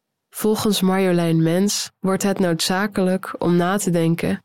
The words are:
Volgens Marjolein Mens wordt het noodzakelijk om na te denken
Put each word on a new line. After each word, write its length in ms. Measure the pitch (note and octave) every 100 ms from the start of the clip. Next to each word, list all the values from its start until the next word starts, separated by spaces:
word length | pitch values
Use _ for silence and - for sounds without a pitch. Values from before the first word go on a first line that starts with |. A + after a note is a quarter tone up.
| _ _ _
Volgens 480 | - G#3+ G#3+ A3 G3+
Marjolein 600 | F#3 F#3+ F#3+ F3 E3+ E3
Mens 480 | D#3+ F3 G3+ - - _
wordt 240 | F#3+ F#3+
het 160 | G3 F#3+
noodzakelijk 960 | F3+ E3 - F#3 G#3 G3+ F#3 F#3 - -
om 180 | E3+ F3
na 220 | F3 G3+
te 120 | G3
denken 540 | E3+ E3 E3+ E3+ G3